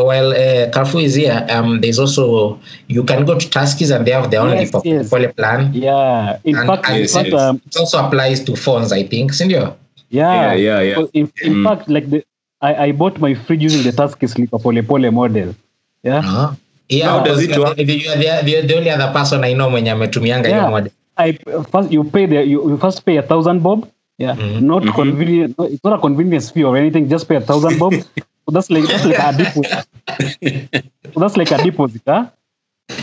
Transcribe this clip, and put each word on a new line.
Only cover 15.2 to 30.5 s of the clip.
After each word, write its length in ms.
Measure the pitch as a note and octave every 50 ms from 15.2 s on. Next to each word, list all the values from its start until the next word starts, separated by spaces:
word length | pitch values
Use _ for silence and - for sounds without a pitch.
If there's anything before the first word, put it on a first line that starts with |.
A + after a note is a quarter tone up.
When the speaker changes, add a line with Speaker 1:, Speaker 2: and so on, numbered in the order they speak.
| B2 A#2+ G#2+ G#2+ F#2 F2+ F2 - _ _ _ _ _ _ _ _ -
Speaker 2:
Yeah. 140 | B2 C3+ D3
Speaker 1:
Uh-huh. 360 | D#3 - F#2+ A2+ C#3 D3+ C#3 - _ _ _ _ _ -
Yeah, 180 | C3+ C#3+ D#3+ -
Speaker 3:
How 120 | - - -
does 180 | D3+ D3 C#3+
Speaker 1:
because 160 | E3 E3+ D3+
Speaker 3:
it 40 | C#3+
work? 160 | C#3+ C#3+ D#3
Speaker 1:
the, 80 | D3 D3
the, 560 | C#3 D3+ D3 D3+ D#3+ D#3 D3 D#3 D#3+ D#3+ D#3 D3
the, 200 | C#3+ D3+ D#3+ D#3
the 80 | C#3 D#3 E3
only 100 | E3 E3
other 240 | D#3 C#3 C3+ C3 -
person 320 | D3 C#3+ C#3 C#3+ C#3 B2+
I 80 | B2 B2+
know 160 | C3+ C3+ B2+
mwenye 200 | B2 A#2+ A2+ A2+
ametumianga 580 | A2 A2 A2 G#2+ - B2 A2+ A2+ A#2+ B2+ B2 -
hiyo 120 | F#3+ G#3+ G3
Speaker 2:
Yeah. 80 | D3
Speaker 1:
model. 200 | A2 G#2+ G2+ G#2 - _ _ _ _ -
Speaker 2:
I, 140 | E3+ E3 D#3 C#3+ - - - D#3+ D3 - -
first, 200 | F#3 G3+ E3 -
you 120 | D3+ -
pay 200 | D3+ - G3+ G3
the, 100 | F3+ D3+ D3 C#3+
you, 240 | C#3+ C#3+ D3 C#3+ D#3
you 80 | C#3+ D3
first 260 | - F#3+ F#3 - -
pay 140 | - E3+ D3
a 40 | C3+
thousand 380 | - D#3+ E3 D#3+ F3 F3 F3+ D#3+
bob, 240 | F3+ G#3 G#3+ A3+ - _ _ _ _ _ -
Yeah. 160 | C3 B2+ C3+
Speaker 1:
Mm-hmm. 320 | C3+ A2 G2+ G#2 A2 B2+
Speaker 2:
Not 160 | C#3+ E3 F#3+ F#3
Speaker 3:
Mm-hmm. 120 | G#3+ G#2+
Speaker 2:
convenient, 640 | C3 C#3+ C#3 C#3 C#3 E3 E3+ E3+ E3+ E3 C3+ B2+ -
no, 60 | F3
it's 180 | - - C#3 -
not 80 | G3 G#3+ G3
a 0 |
convenience 500 | F3+ D3 C#3+ C#3 E3+ F#3 E3+ D3 - -
fee 140 | - E3 D3+
or 120 | C3 B2
anything, 320 | C3+ D3 D#3 D3+ E3 D3 C3
just 200 | D#3 E3 D#3+ -
pay 80 | D#3+
a 40 | C#3
thousand 380 | A2 - C#3+ D3 D3+ E3 E3 D#3
bob. 160 | E3+ F#3+ F#3 -
Speaker 3:
<laughs> 40 | F3+ - _ - - - _ _ _ -
Speaker 2:
So 40 | D3+
that's 180 | F3+ F#3+ -
like, 140 | F#3 D#3+ D3+
that's 180 | - - - C#3
like 140 | - G3+ A3+
a 180 | D3 D3 C#3
deposit. 500 | C#3 F3 G3 C#3 D3 C#3 - - - - - _ - - -
Speaker 1:
<laughs> 1040 | - - C#3 C#3 - - - C#3+